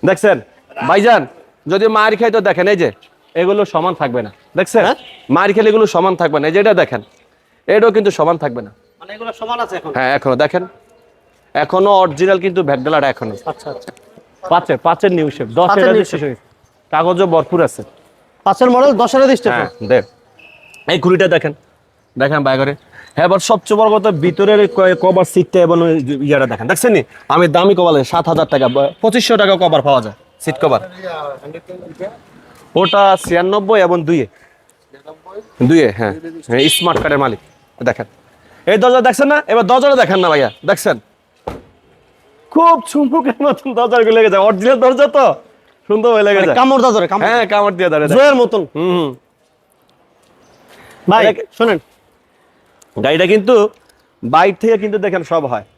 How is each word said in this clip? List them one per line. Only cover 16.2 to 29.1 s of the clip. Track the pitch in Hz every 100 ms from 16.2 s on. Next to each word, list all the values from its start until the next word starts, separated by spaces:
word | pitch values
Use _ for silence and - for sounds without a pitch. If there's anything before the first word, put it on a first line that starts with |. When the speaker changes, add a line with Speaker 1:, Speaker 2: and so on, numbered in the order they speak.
| 147
Speaker 2:
শেপ। | 120 _ _ _ _ _
Speaker 1:
কাগজও | 156 170 175 185
ভরপুর | 165 147 180
আছে। | 147 - 107 _ _ _ _ _ 196
Speaker 2:
পাঁচের | 196 254
মডেল, | 247 277
দশের | 226 233 269
রেজিস্ট্রেশন। | 269 269 - 123
Speaker 1:
হ্যাঁ, | 98 - 104
দে। | 127 - _ _ _ - - _ - -
এই | 170
ঘুড়িটা | 175 185 190
দেখেন। | 165 156 147 _ _ _ _ _ -
দেখেন | 135 151
ভাই | 139 131
করে। | 135 143 _ - - -
হ্যাঁ, | 170
এবার | 190
সবচেয়ে | - 214 - 208
বড় | 220 214
কথা, | 208
ভিতরের | 170 175 165 202 214 202
ক-, | 190 185 180
কভার | 180 185 180
সিটটা | - 175 190
এবং | 170 170
ওই | 170 160 131 143 143
ইয়াটা | 143 131
দেখেন। | 110 113
দেখছেন | - 247
নি? | 196 117 - -
আমি | 156 175
দামি | 160 190 185
কভার | 175
লাগে, | 151 127
সাত | 170 165
হাজার | 165 160
টাকা | 143 131
বা | 131 139 -
পঁচিশশো | 226